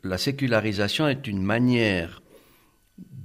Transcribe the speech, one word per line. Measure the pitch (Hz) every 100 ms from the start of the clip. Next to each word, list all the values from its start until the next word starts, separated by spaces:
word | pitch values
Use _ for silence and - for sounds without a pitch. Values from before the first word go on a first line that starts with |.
la | 95 92
sécularisation | 139 135 135 110 107 101 101 - 156
est | 135 117
une | 98
manière | 98 117 127 123 110 92 80 - - - _ _ _ _ _ - - -